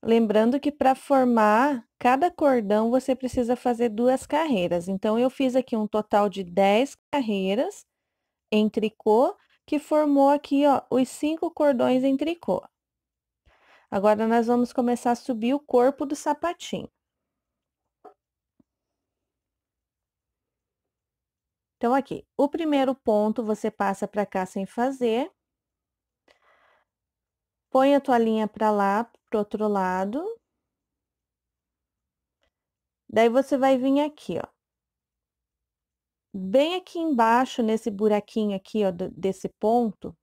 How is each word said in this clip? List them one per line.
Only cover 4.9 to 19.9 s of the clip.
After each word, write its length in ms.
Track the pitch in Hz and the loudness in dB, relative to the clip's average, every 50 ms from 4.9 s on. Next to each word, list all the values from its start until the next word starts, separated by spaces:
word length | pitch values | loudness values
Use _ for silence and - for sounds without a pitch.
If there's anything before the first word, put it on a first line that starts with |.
| 196 185 - 220 214 226 | -8 -4 -2 -2 0 0
eu 100 | 247 262 | 0 -2
fiz 260 | - - 277 262 240 | -2 -2 -2 0 0
aqui 220 | 262 254 - - | 0 -2 -2 -4
um 100 | 220 214 | -4 -4
total 400 | 214 - 214 214 _ - 208 208 208 | -2 -4 -4 -4 _ 0 2 2 0
de 120 | - 196 196 | -2 -6 -12
dez 540 | 175 175 190 196 196 202 214 262 277 - _ _ _ - | -6 0 2 2 4 4 2 0 -2 -4 _ _ _ -4
carreiras 760 | 294 262 214 208 196 190 185 196 220 294 370 415 - - _ _ _ _ _ _ _ _ _ _ _ _ _ | -4 -2 -2 -2 -2 -2 -2 -2 -2 -2 -4 -6 -12 -20 _ _ _ _ _ _ _ _ _ _ _ _ _
em 160 | - 214 214 214 | 0 2 2 2
tricô, 680 | - - 208 214 - _ - 220 214 220 262 330 403 _ _ _ _ _ _ | 0 -2 -4 -4 -6 _ 0 2 4 4 4 2 0 _ _ _ _ _ _
que 120 | - - 294 | -6 -6 -6
formou 520 | 294 - 311 302 302 294 285 277 277 277 | -2 0 0 2 2 2 4 4 4 4
aqui, 360 | 285 294 285 - 285 277 285 | 4 2 0 -2 0 2 4
ó, 160 | 294 277 240 - _ | 4 2 2 -2 _
os 160 | - 247 262 - | 0 0 0 0
cinco 400 | - - - 294 320 330 - 339 | -4 -6 -4 -4 -4 -4 -6 -8
cordões 520 | 339 - 311 294 277 233 254 247 254 262 254 | -4 0 2 2 2 2 2 2 2 2 2
em 140 | 277 269 | 0 0
tricô. 500 | 269 302 311 339 339 - - 185 - - - _ _ _ _ _ _ _ _ _ _ _ _ _ _ _ _ _ _ _ _ _ _ _ _ | 0 -2 -4 -6 -8 -4 -4 -4 -4 -4 -10 _ _ _ _ _ _ _ _ _ _ _ _ _ _ _ _ _ _ _ _ _ _ _ _
Agora, 360 | - 202 190 214 214 208 226 | -6 0 2 2 2 2 2
nós 200 | 220 226 240 233 | 0 2 2 2
vamos 260 | 220 240 240 247 240 - | 2 0 0 0 -2 -2
começar 380 | - 247 240 240 240 - 247 | -2 -2 -2 -2 -2 0 -2
a 40 | 240 | -2
subir 380 | 226 - - 262 220 214 233 269 | -2 -4 -8 -6 -4 -2 -2 -2
o 80 | 285 | -2
corpo 460 | 294 - - 247 240 262 277 - 302 | _ 0 2 4 4 4 2 0 -6
do 100 | 277 302 | -8 -8
sapatinho. 720 | - - 311 294 294 - 330 359 _ - - - - - - _ _ _ _ _ _ _ _ _ _ _ _ _ _ _ _ _ _ _ _ _ _ _ - _ _ _ _ _ _ _ _ _ _ _ _ _ _ _ _ _ _ _ _ _ _ _ _ _ _ _ _ _ _ _ _ _ _ _ _ | -6 -4 -4 -4 -4 -4 -8 -8 _ -12 -10 -10 -10 -10 -12 _ _ _ _ _ _ _ _ _ _ _ _ _ _ _ _ _ _ _ _ _ _ _ -20 _ _ _ _ _ _ _ _ _ _ _ _ _ _ _ _ _ _ _ _ _ _ _ _ _ _ _ _ _ _ _ _ _ _ _ _